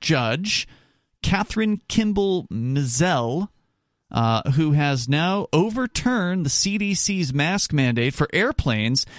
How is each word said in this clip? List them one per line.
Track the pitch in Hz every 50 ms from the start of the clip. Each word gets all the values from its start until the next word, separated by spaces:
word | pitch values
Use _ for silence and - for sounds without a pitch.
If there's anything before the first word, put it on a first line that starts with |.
judge, | - - 160 135 123 113 117 151 190 214 - - - - - - _ _ _ _ _ _ _ _ -
Catherine | - 196 190 208 - - 220 220 214 214 190 - -
Kimball | - - 220 208 202 202 202 196 185 180 - - -
Mizelle, | 110 113 127 135 143 143 127 117 123 165 185 170 135 117 117 127 165 202 - - _ _ _ _ _ _ _ _ _ _ _
uh, | - 117 117 113 113 113 - -
who | 135 147 160 156 147
has | 151 147 143 139 127 120 120
now | 139 151 165 180 190 202 196 -
overturned | - 156 180 226 220 254 254 233 - - - 247 254 233 185 175 185 190 165
the | 143
C | - - - 196 196 214
D | 208 202 196
C's | - - - 202 190 175 131 131
mask | 143 147 165 190 202 - - -
mandate | 147 135 123 117 120 120 131 135
for | - 151 -
airplanes | - 170 208 254 - - - 143 113 107 107 113 131 139 - - -